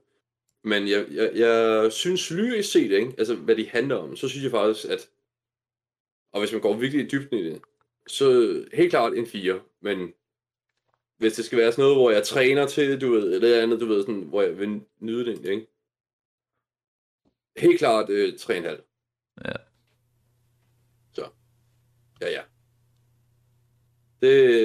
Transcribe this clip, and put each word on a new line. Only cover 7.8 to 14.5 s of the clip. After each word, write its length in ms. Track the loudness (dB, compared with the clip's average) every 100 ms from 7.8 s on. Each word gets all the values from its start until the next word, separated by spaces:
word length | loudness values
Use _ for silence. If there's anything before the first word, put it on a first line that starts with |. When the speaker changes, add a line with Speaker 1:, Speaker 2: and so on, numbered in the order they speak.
| _ _ -14
Speaker 1:
så 180 | 0 4 4 4 0 -6
helt 180 | 0 2
klart 240 | 2 0
en 120 | -2 -6
fire, 340 | -4 -4 -4 -8 _
men 320 | -6 -6 -8 -14 _ _ _ _ _ _ _ _ _ _
hvis 140 | -2
det 120 | -2
skal 140 | -2 2
være 140 | 2
sådan 100 | 4
noget, 140 | 4 6
hvor 140 | 4
jeg 120 | 4
træner 420 | 0 0 2 2 0
til, 340 | 0 0 0
du 100 | 0
ved, 220 | 0 0
eller 280 | 2 4 4
andet, 180 | 2 -2
du 60 | 0
ved, 140 | -2
sådan, 200 | -2 -6
hvor 200 | -6 -2
jeg 160 | -2